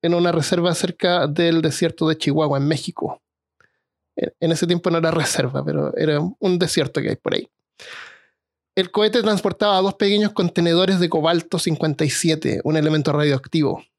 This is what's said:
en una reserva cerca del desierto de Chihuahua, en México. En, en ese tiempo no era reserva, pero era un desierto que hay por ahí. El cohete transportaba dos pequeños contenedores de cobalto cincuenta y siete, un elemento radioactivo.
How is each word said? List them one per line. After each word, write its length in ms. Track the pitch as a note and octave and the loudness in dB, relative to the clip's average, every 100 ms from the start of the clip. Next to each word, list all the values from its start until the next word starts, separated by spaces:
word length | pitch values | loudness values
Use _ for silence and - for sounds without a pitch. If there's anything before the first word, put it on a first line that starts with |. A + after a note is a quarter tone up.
en 120 | E3+ | 2
una 180 | F3 F3 | 2 2
reserva 420 | E3 D3 F3 F3 | 2 0 0 0
cerca 520 | E3+ F3+ - F3+ F3 D3 | 0 -2 0 0 2 0
del 340 | D3 E3+ E3 | 2 2 4
desierto 480 | D#3+ - E3+ D#3+ D#3+ | 0 0 -2 0 -2
de 80 | D#3 | 0
Chihuahua, 400 | - C#3 D3+ C#3 | 0 0 0 0
en 100 | C#3+ | 0
México. 540 | D3+ - - - - _ _ _ _ _ _ _ _ _ - | -2 -4 -8 -10 -10 _ _ _ _ _ _ _ _ _ -6
En, 160 | - _ | -6 _
en 120 | E3 | -2
ese 140 | E3 E3+ | 0 0
tiempo 240 | F3 F3+ | 0 0
no 60 | E3 | 0
era 140 | D#3+ | 0
reserva, 520 | E3 C#3+ - C3 C3+ | 0 -2 -2 -2 -2
pero 320 | D3 D3+ D3 - | -4 -2 -2 0
era 240 | D#3 D3 | 0 0
un 380 | F3 - F#3+ F3+ | -2 -2 -2 0
desierto 440 | E3+ - C3+ - | 0 0 -2 -2
que 80 | A2+ | -4
hay 60 | - | -4
por 180 | - | -2
ahí. 140 | - - _ _ _ - - - - _ _ _ _ _ | -4 -4 _ _ _ -20 -20 -20 -20 _ _ _ _ _
El 160 | - F3+ | -4 -2
cohete 300 | G#3 G#3+ A3+ | 2 2 2
transportaba 600 | G#3+ G3+ G3+ F#3 G#3 F#3+ | 2 2 0 0 2 2
dos 120 | F#3+ | 0
pequeños 380 | F#3+ G3+ G#3 G#3 | 0 0 2 0
contenedores 680 | G#3 F3 E3+ E3+ E3+ F#3 F#3+ | 0 -2 0 2 2 2 2
de 100 | F3 | 0
cobalto 480 | E3 D#3 E3+ E3 F3+ | 0 2 0 -2 -4
cincuenta 480 | F3 D#3 D#3 D3 D3+ | -2 -2 -2 0 -2
y 40 | |
siete, 500 | - E3+ D#3 C#3+ - | 0 0 0 -2 -2
un 140 | - D#3 | 0 0
elemento 340 | D3+ D#3 D3 | 2 0 0
radioactivo. 720 | D3 D3 C3+ - E3 D3 C#3+ - | 0 0 0 -2 -2 0 -2 -10